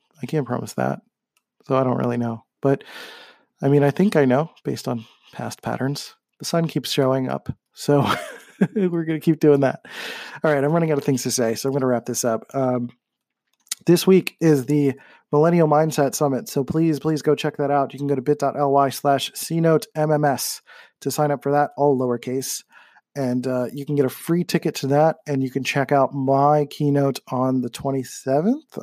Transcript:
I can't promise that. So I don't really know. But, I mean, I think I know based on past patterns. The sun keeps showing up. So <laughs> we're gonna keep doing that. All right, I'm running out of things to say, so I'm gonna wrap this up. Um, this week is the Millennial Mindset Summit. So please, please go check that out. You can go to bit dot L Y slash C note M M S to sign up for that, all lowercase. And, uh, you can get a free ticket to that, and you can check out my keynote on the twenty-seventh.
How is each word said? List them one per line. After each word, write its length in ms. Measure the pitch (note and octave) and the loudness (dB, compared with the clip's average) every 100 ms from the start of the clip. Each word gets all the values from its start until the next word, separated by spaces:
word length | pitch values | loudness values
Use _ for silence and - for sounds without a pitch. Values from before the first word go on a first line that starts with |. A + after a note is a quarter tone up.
| _ _ | _ _
I 40 | B2 | -6
can't 200 | D#3 B2 | -6 -4
promise 280 | B2 A#2 | -6 -6
that. 260 | - C2 - _ _ _ _ _ _ | -4 -4 -4 _ _ _ _ _ _
So 120 | - C3+ | -4 0
I 60 | |
don't 140 | B2+ B2 | 0 -2
really 200 | B2 A#2+ | -2 -4
know. 280 | A#2 A#2 _ _ | -4 -8 _ _
But, 220 | C#3 C#3 - - - - - _ _ - | 0 0 -4 -18 -18 -20 -20 _ _ -4
I 60 | C#3 | 2
mean, 160 | C#3+ | 4
I 80 | C#3+ | 4
think 240 | - G3+ | 2 2
I 100 | D#3 | 2
know 280 | C3+ B2+ E3 _ | 4 2 0 _
based 240 | C#3+ B2+ C3 | -8 -8 -6
on 180 | A#2+ A2 _ _ | -8 -10 _ _
past 300 | - A#2+ - | -12 -12 -10
patterns. 520 | A#2 A#2 C3+ C#3+ - - _ - | -8 -4 -4 -6 -10 -20 _ -14
The 60 | |
sun 240 | - E3+ E3 | -4 -2 -2
keeps 240 | D3 B2 | -4 -4
showing 360 | - C3 C3+ C3 | 0 2 0 -2
up. 200 | C2+ - - _ | -6 -8 -14 _
So 360 | - - D3 G#2 - - - | -6 2 2 2 -2 -8 -16
<laughs> 320 | - - F#3+ A3 | -10 -2 -2 0
we're 280 | F#3 E3+ | -2 -2
gonna 140 | D#3+ D#3+ | -2 -2
keep 220 | E3+ D#3 | 0 4
doing 200 | D3+ C#3+ | 6 6
that. 200 | C3+ - - - - - - - | 4 -2 -10 -14 -12 -14 -16 -4
All 80 | D#3+ | 0
right, 100 | C#3+ | 2
I'm 100 | C#3+ | 2
running 200 | E3+ E3 | 0 0
out 60 | C#3+ | 0
of 60 | |
things 200 | C#3+ C3 | 0 -2
to 80 | B2+ | -2
say, 240 | B2 A2+ A2+ | -2 -2 -2
so 120 | C#3 | -4
I'm 40 | |
gonna 160 | C#3 C3 | -2 0
wrap 180 | A#2+ A#2+ | 0 -2
this 180 | A#2 | -4
up. 200 | B2 A2+ - | -2 -4 -4
Um, 360 | C3+ B2+ B2 A#2+ - _ _ _ _ _ _ - - - | -4 -2 -2 -6 -12 _ _ _ _ _ _ -14 -2 2
this 200 | E3+ - | 4 6
week 300 | F#3+ - - | 4 4 0
is 260 | E3 C#3+ B2 | 4 4 2
the 280 | D3 C#3 B2+ - _ _ | 2 2 -2 -8 _ _
Millennial 340 | D3 E3 E3+ D#3 | 2 4 4 4
Mindset 480 | D3 D#3+ D3+ C#3 | 4 2 2 0
Summit. 340 | - D3 B2+ - | 0 -2 -2 -4
So 140 | C#3+ | -4
please, 380 | B2+ D#3+ E3 C#3+ | -2 0 0 0
please 220 | D#3 D3+ | -2 -2
go 120 | D#3 | 0
check 220 | D3 D3+ - | 0 0 -2
that 160 | C#3 | 0
out. 200 | C#3+ B2+ | 0 0
You 60 | C3+ | -4
can 80 | C#3+ | -4
go 80 | |
to 80 | C3+ | -2
bit 160 | C3+ D3 | 0 0
dot 180 | C#3 C#3 | -2 0
L 140 | C#3+ | 2
Y 200 | C#3 C#3 | 2 2
slash 420 | - D3 C#3 - | 0 0 0 -2
C 260 | - - E3 | -10 -4 0
note 260 | E3 D#3 - D#3 | 2 2 0 -4
M 160 | D#3 | 0
M 120 | D3+ | 2
S 380 | D3+ B2 - - _ - - _ | 0 0 -6 -10 _ -20 -20 _
to 100 | C#3 | -6
sign 200 | C#3+ D3 | -2 -2
up 120 | C#3+ | -2
for 100 | C#3+ | 0
that, 180 | C#3+ D3 - | 0 0 0
all 220 | C#3+ B2+ | 0 2
lowercase. 640 | B2+ A#2+ B2 C3 B2+ - - _ _ _ _ | 0 -4 -4 -6 -6 -10 -14 _ _ _ _
And, 320 | C#3+ B2+ B2 C3 | -6 -4 -2 -2
uh, 200 | B2+ B2 | -4 -4
you 120 | D3 | -6
can 100 | C#3 | -4
get 120 | C#3+ C3 | 0 0
a 40 | |
free 320 | - - E3+ | -2 -2 -2
ticket 320 | F3 - E3 - | 0 -2 -2 -4
to 100 | C3+ | 0
that, 300 | C#3+ D#3+ D3+ - | 4 4 2 -4
and 160 | C#3 | -2
you 80 | C3 | -2
can 120 | C#3 | -4
check 300 | B2+ C#3+ C3+ | -2 -2 2
out 220 | C#3+ C3 | 2 2
my 520 | C#3+ C3 C#3 C#3+ D3+ D3 | 0 0 4 4 4 0
keynote 500 | - D3 C#3+ C#3 C3 - | -2 0 2 0 -2 -6
on 300 | C3 C3 C3 | -2 0 -2
the 80 | B2 | -4
twenty-seventh. 1080 | - C#3+ C3+ B2 - C3 C#3 G3 D4 - - | -6 -6 -4 -6 -8 -2 0 0 -2 -6 -10